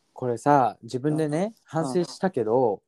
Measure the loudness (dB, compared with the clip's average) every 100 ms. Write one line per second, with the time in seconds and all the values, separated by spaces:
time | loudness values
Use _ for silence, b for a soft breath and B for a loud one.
0 | _ -8 -4 0 4 4 4 -2 -8 -4
1 | -2 0 0 -2 -4 -8 -8 -4 -2 -2
2 | -2 -2 -4 -2 0 2 2 -2